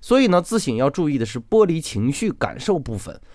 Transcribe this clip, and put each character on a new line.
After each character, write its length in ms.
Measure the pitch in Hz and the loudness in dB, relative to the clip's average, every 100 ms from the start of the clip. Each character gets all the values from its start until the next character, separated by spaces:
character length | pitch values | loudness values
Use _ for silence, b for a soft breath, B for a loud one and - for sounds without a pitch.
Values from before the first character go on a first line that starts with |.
所 180 | - 254 | 0 4
以 80 | 254 | 6
呢， 140 | 175 | 4
自 180 | 170 226 | 2 -2
省 160 | - 113 | -2 0
要 140 | 135 | 0
注 200 | 143 156 | 0 -2
意 80 | 139 | 0
的 80 | 113 | -4
是 140 | 117 | -6
剥 260 | 117 220 208 | 0 4 4
离 140 | 165 | 2
情 320 | 151 98 117 | -4 -2 -2
绪 180 | 143 214 | 0 -4
感 300 | - 110 - | -2 -6 -6
受 180 | - 185 | -2 -2
部 200 | 123 107 | -2 -8
分， 200 | - - b | -10 -16 b